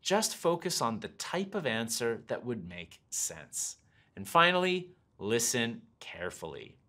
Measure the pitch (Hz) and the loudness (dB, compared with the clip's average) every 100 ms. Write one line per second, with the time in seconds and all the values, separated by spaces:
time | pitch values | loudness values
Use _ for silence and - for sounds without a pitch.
0 | - 196 214 - 175 170 180 170 120 110 | 4 2 2 0 2 2 0 0 0 0
1 | 107 - - 170 196 208 147 110 113 - | -6 -10 -4 -2 -2 -2 0 0 0 0
2 | 117 113 - 117 120 117 85 87 85 - | 0 0 -2 -4 -2 -6 -6 -12 -14 -16
3 | _ - - 80 73 - - - _ _ | _ -4 -4 -6 -10 -6 -6 -8 _ _
4 | _ - 95 170 170 180 180 180 180 - | _ -12 2 6 8 6 4 0 -4 -16
5 | _ _ 101 117 117 123 117 113 - _ | _ _ 0 2 2 2 0 -2 -12 _
6 | - - 90 - 82 69 57 - | -16 -8 -8 -8 -12 -12 -14 -20